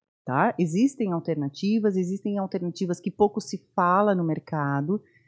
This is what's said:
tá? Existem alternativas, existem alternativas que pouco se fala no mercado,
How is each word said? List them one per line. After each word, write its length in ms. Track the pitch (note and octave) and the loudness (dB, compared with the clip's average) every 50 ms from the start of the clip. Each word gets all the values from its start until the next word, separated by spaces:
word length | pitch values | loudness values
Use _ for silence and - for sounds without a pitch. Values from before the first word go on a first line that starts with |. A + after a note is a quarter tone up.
| _ _ _ _ - | _ _ _ _ -8
tá? 300 | - B2+ C#3+ F3+ A#3+ - - | -2 0 2 2 2 2 0
Existem 540 | F3+ D#3 D#3+ G3 B3 C#4 - - A3+ F#3+ | -2 0 2 2 2 2 2 0 -2 -2
alternativas, 840 | E3+ E3 E3 E3+ D#3+ D3 C#3+ C#3 - - - G3+ A3 A3+ G#3 G#3+ F#3+ | -2 -4 -2 -2 -2 -2 -2 -6 -6 -4 -2 0 0 2 2 2 2
existem 440 | F#3 F3+ F3 F#3+ G3 - G#3 G3+ G3+ | 0 -2 -2 -4 -6 -4 -4 -4 -4
alternativas 600 | F#3+ F#3 - F#3 F3 F3 E3 - G3 F3 F3 - | -4 -4 -4 -4 -4 -4 -4 -4 -4 -4 -4 -4
que 120 | - F#3+ | -4 -8
pouco 280 | - - G#3 G#3 - G#3+ | 0 2 2 2 2 -2
se 200 | - - - F3+ _ _ - | -8 -8 -10 -12 _ _ -2
fala 400 | G3 F3+ F3 F3+ G3 G#3 G#3 G3 | 0 2 4 4 4 4 4 2
no 80 | F3+ E3+ | 2 2
mercado, 760 | D#3+ D#3 D#3+ - - E3 D3+ C#3+ C#3+ C#3 C#3 C#3+ D#3 G3 G#3 - _ _ _ _ | 0 -2 -2 -4 -6 -4 -2 -2 0 0 -2 0 -2 -2 -4 -4 _ _ _ _